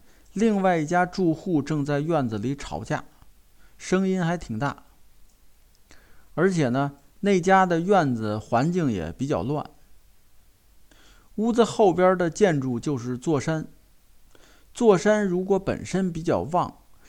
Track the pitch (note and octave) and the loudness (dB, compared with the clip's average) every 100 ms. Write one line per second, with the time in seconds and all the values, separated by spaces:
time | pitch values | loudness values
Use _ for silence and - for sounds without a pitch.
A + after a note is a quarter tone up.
0 | - - - G3 A3+ G3+ F#3+ F3 D3+ F3+ | -18 -20 -10 0 0 2 2 0 0 0
1 | F3+ F#3 F3 D#3 G3 D#3 C3+ D#3 C#3+ C#3+ | 0 0 0 0 0 -2 0 -2 -2 -2
2 | D#3 D#3+ B2 G#2+ A#2 C#3 - D3+ A2 - | 0 -2 -2 -4 -4 -6 -8 -10 -6 -8
3 | - _ - - _ - - - - F#3 | -8 _ -20 -20 _ -20 -20 -16 -2 0
4 | F#3+ F#3 E3 F3 - A2 C#3 - - - | 0 0 -2 -4 -6 -6 -6 -8 -16 -20
5 | - - - _ - - - - - - | -20 -20 -20 _ -20 -20 -20 -20 -20 -20
6 | - - - - F#3 F3 C3 B2+ C#3+ - | -20 -20 -10 0 0 2 0 0 -2 -6
7 | - - G3 F#3+ F3 F#3+ F#3 E3 F3 G3 | -20 -4 0 2 4 4 4 0 2 2
8 | C#3+ A#2+ G#2+ G#2+ - A#2+ D3+ F3+ D3+ G2+ | 2 0 -4 -6 -2 0 0 0 -2 -2
9 | D#2+ E2 C3+ A#2 G#2+ D3 - - - - | -6 -6 -4 -2 -4 -6 -8 -16 -20 -20
10 | _ - - - - _ _ - - _ | _ -20 -20 -20 -20 _ _ -20 -20 _
11 | - - - - A3+ A#3 A3 - G#3 E3 | -20 -20 -14 -4 0 2 2 4 2 4
12 | F#3 F#3 F3 - G3+ D3 C3 A#2+ D#3 C3+ | 4 4 0 2 2 2 -2 -4 -4 -6
13 | B2 B2 E3+ C#3+ D#3+ D#3+ D#3 - _ _ | -6 -6 -2 -2 -2 -6 -8 -16 _ _
14 | _ - - - - - - - A#3 F#3 | _ -20 -20 -20 -20 -20 -14 2 4 6
15 | G#3 G#3+ G3+ F3 F#3 F#3+ F#3+ - G2 F#3 | 4 2 0 -2 -2 -2 -2 -6 -4 -4
16 | F#3 D#3+ F3 G2+ F2+ F3 D3+ - - - | -4 -4 -2 -2 0 -2 -2 -8 -20 -20